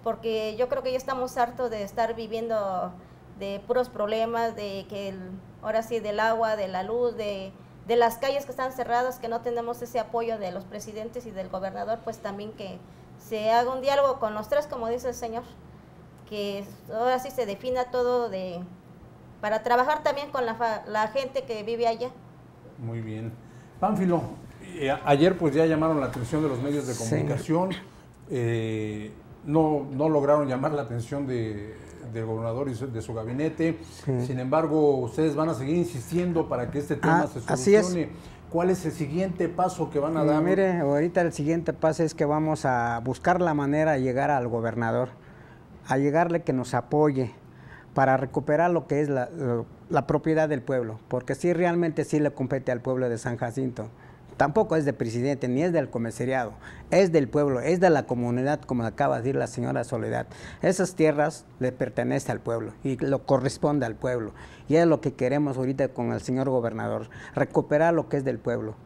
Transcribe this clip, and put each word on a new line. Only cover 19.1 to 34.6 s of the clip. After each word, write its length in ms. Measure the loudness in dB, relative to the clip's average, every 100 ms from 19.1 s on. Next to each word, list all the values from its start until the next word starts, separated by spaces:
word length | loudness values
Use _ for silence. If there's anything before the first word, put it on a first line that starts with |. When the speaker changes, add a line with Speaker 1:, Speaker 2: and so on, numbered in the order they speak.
| -20 -20 -6
Speaker 1:
para 220 | -2 0
trabajar 400 | 4 4 4 2
también 280 | 0 -2 -4
con 160 | -4 -2
la 80 | 0
fa-, 260 | -2 -2 -4
la 200 | -2 0
gente 340 | -2 -2 -6
que 180 | -6 -8
vive 240 | -6 0 0
allá. 240 | 0 -6 -10 -20 -20 -20 -20 -20 -10
Speaker 2:
Muy 220 | -8 -6
bien. 320 | -6 -8 -8 -12 -18 -20 -20 -2
Pánfilo, 420 | 0 2 2 2 -2 -10 -16 -18
eh, 260 | -14 -4 -2
a-, 100 | 0
ayer 340 | 4 6 6 6
pues 160 | 2
ya 100 | 4 4
llamaron 340 | 4 2 2
la 60 | 0
atención 360 | -4 -2 0
de 60 | 0
los 120 | 0
medios 260 | -2 -2 -2
de 60 |
Speaker 3:
Sí. 100 | -4 0
Speaker 2:
comunicación, 640 | 0 0 -2 0 0 0 -4 -12 -20 -20 -20 -6
eh, 840 | -2 0 0 -2 -2 -4 -6 -10 -14 -20 -14
no, 420 | 0 2 4 0 -2
no 180 | 0 2
lograron 380 | 4 4 4 4
llamar 240 | 0 -2
la 100 | -2
atención 440 | -4 -6 -6 -6 -2
de, 480 | -2 -4 -6 -10 -14 -16 -16 -10
del 120 | -6 -4
gobernador 420 | -2 -2 -2 -4
y 60 |
su, 160 | -4 -6
de 120 | -6
su 100 | -6
gabinete. 640 | -8 -6 -2 -2 0 -2 -2 -10 -8
Speaker 3:
Sí. 220 | -2 -2 -2
Speaker 2:
Sin 120 | -4
embargo, 600 | 0 0